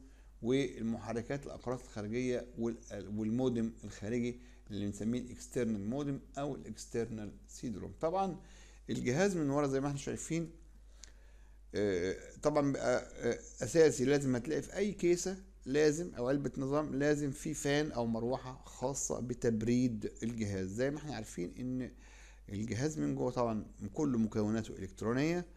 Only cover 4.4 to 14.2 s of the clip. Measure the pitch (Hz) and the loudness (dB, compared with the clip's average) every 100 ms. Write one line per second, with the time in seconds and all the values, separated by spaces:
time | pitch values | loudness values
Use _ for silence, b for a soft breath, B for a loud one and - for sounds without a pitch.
4.4 | B B - 101 101 101 107 123 - 104 | B B -10 -4 -4 -2 -2 -2 -4 -12
5.4 | - 139 117 107 98 135 143 139 - - | -6 -2 0 0 -2 -2 -2 -4 -6 -6
6.4 | 143 131 - 104 - 120 113 110 104 - | -4 -4 -8 -12 -6 -2 -2 -4 -8 -12
7.4 | - - 131 95 90 90 160 190 190 151 | -16 -8 -6 -6 -8 -2 0 2 0 -2
8.4 | B B B B - 123 123 131 196 185 | B B B B -6 -2 2 4 4 4
9.4 | 147 139 143 135 139 143 - 117 - 160 | 2 2 2 2 0 -2 -4 -6 -2 -2
10.4 | 160 - - - B B B B B B | -2 -8 -20 -20 B B B B B B
11.4 | B B - 92 104 92 92 85 - - | B B -6 0 2 4 0 -2 -8 0
12.4 | 147 151 143 135 117 123 - - 120 113 | 2 4 4 2 2 2 0 -2 0 0
13.4 | - - 120 160 156 131 127 143 | -4 -6 0 8 8 8 4 4